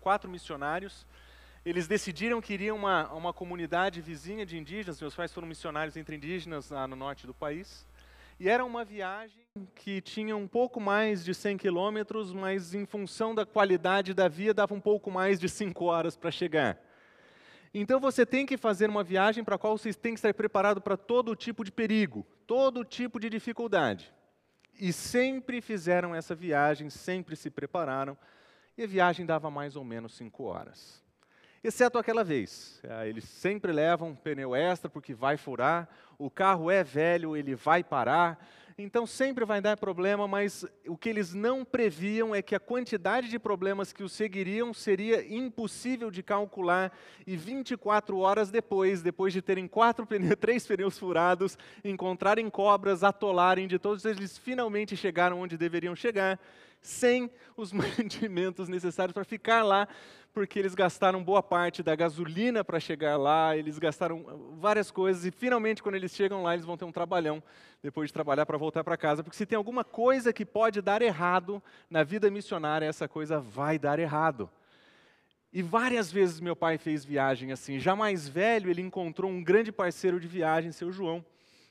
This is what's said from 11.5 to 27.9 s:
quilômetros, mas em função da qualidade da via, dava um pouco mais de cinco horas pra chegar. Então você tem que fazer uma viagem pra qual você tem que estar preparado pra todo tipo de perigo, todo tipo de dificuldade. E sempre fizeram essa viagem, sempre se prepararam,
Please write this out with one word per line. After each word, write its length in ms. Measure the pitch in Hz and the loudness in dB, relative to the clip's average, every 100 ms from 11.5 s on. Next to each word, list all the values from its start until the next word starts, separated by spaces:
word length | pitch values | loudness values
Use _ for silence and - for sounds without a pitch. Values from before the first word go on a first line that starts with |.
| 196 | -2
quilômetros, 760 | 190 175 202 214 208 220 196 | 0 0 0 -2 -6 -6 -6
mas 400 | 190 190 196 170 | -6 -4 -4 -4
em 120 | 196 202 | -8 -8
função 480 | 214 190 - 220 | -8 -8 -4 -2
da 120 | 220 208 | -2 0
qualidade 680 | 214 196 180 180 196 190 | 4 4 4 4 2 2
da 140 | 190 185 | 2 2
via, 260 | 156 214 | 4 2
dava 200 | 208 202 | 2 2
um 80 | 202 | 0
pouco 280 | 208 208 208 | 0 0 0
mais 300 | 185 190 185 | 0 2 2
de 80 | 180 | 0
cinco 380 | - 202 - 175 | -2 -4 -2 0
horas 320 | 165 165 - | 2 0 -2
pra 140 | 170 | -6
chegar. 460 | - 175 156 123 - _ _ _ _ - - - - _ | -2 0 2 2 0 _ _ _ _ -20 -20 -20 -20 _
Então 260 | 208 202 262 | -6 2 2
você 260 | 269 247 233 | 4 4 4
tem 200 | 254 277 | 4 0
que 100 | 269 | 0
fazer 340 | 226 190 208 | 0 2 2
uma 140 | 208 | 2
viagem 400 | 175 190 202 220 | 0 4 4 2
pra 140 | 214 196 | -2 -2
qual 200 | 214 214 | 0 -2
você 160 | 220 | -2
tem 200 | - 233 | -4 -4
que 60 | 226 | 0
estar 140 | 220 | 0
preparado 480 | 202 214 196 202 196 | 2 0 2 4 2
pra 140 | 202 190 | 0 -4
todo 400 | - 240 233 214 | 2 0 2 -4
tipo 260 | 233 226 | -6 -8
de 120 | 196 | -8
perigo, 520 | - 220 220 185 107 - _ - | -2 2 2 2 -2 -12 _ -2
todo 380 | 247 269 240 233 | 2 4 2 -6
tipo 340 | - 247 233 | -6 -6 -4
de 100 | 226 | -6
dificuldade. 840 | 214 240 233 233 190 127 92 - _ _ _ _ _ _ - | -4 -6 -6 0 2 2 0 -8 _ _ _ _ _ _ -6
E 140 | 185 | -4
sempre 680 | 165 - 240 262 262 254 247 | -4 -2 0 2 -2 -6 -8
fizeram 560 | - 208 165 175 175 165 | -6 -6 2 2 2 -6
essa 180 | - | -6
viagem, 560 | 165 175 143 147 143 151 | -8 0 2 4 2 -4
sempre 460 | - - 185 175 156 | -10 -6 -6 -6 -10
se 140 | 143 | -10
prepararam, 680 | - 143 180 147 | -8 -6 -4 -2